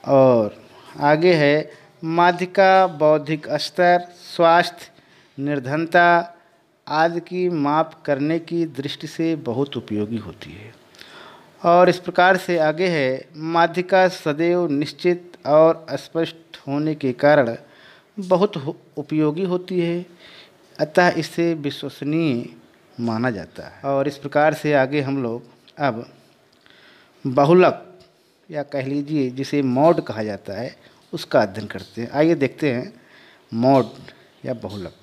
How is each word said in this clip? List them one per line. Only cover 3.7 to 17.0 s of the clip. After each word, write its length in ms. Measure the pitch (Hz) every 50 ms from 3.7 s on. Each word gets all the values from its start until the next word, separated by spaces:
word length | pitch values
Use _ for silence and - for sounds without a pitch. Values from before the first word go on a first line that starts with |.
| _ - 180 175 175 175 175 - - - - - -
स्वास्थ्य, 540 | - 170 165 165 175 170 170 - - - - _ _ _ _ _ _ _ _ _ -
निर्धनता 1000 | 139 147 147 143 123 127 143 156 165 160 175 175 175 175 170 170 175 - - _ _ _ _ _ _ _ _ _ _ -
आदि 320 | 147 156 160 170 170 170
की 280 | 165 - 180 180 180 180
माप 540 | 175 156 139 143 147 156 160 160 - _ _
करने 320 | - 143 135 143 151 165 165
की 280 | 165 - 170 170 165
दृष्टि 400 | 160 131 139 135 139 - - -
से 300 | 156 - - 165 165 165
बहुत 400 | 147 139 123 113 123 143 139 -
उपयोगी 400 | 123 113 - 107 104 104 104 117
होती 360 | 110 104 95 - - - 73
है। 200 | 78 95 104 110 - _ _ _ _ - - - - - - - - - _ _ _ _ -
और 240 | 175 175 175 180 180
इस 100 | 170 180
प्रकार 380 | - 180 170 - 180 185 190
से 220 | 180 - - 175 165
आगे 280 | 156 156 156 160 185
है, 420 | 180 170 151 135 127 131 135 - _ _
माध्यिका 720 | 151 156 165 165 170 165 170 165 180 180 180 190 185 185 180
सदैव 580 | 180 - - 156 143 147 165 170 175 180 175 160
निश्चित 640 | 139 143 156 147 - - - 175 175 175 - - - _ -
और 400 | 131 147 156 - 214 214 160 - -
स्पष्ट 680 | - 139 - - - 165 165 165 - - _ _ - - _ 139
होने 260 | 139 147 151 156 156
के 180 | 151